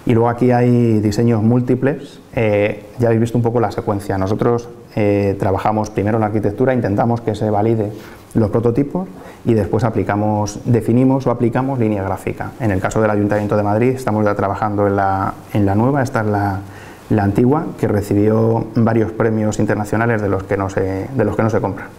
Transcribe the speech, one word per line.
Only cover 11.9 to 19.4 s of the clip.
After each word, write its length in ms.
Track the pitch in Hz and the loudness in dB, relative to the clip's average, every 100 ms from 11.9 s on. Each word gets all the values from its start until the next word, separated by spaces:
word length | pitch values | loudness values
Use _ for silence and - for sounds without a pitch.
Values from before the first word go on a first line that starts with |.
| 104 | 0
gráfica. 500 | 95 92 - 104 104 - | -4 -4 -6 -8 -12 -4
En 100 | 107 | -2
el 100 | 95 | 0
caso 200 | 107 110 | 0 0
del 100 | 110 | 2
Ayuntamiento 480 | 104 104 104 104 107 | 2 0 0 0 0
de 40 | |
Madrid 320 | 101 107 123 | 2 2 2
estamos 300 | 127 117 107 | 0 -2 0
ya 100 | 104 | 0
trabajando 520 | 101 98 98 107 104 101 | 0 -2 -2 -2 0 0
en 100 | 101 | 2
la, 380 | 98 98 98 - - | 0 0 -2 -6 -6
en 140 | 113 98 | -2 0
la 80 | |
nueva, 280 | 98 123 143 | 2 2 0
esta 200 | 120 113 | 0 -2
es 40 | 107 | -2
la, 320 | 104 101 98 - - - - - | 0 -2 -4 -10 -18 -20 -20 -2
la 140 | 107 | 0
antigua, 420 | 101 101 123 151 170 - | 2 2 2 2 -2 -4
que 100 | 110 | -2
recibió 760 | 104 98 101 104 110 113 113 113 | -2 0 2 2 2 2 0 -2
varios 380 | - 113 113 104 | 0 2 2 0
premios 460 | - 113 110 | 0 0 0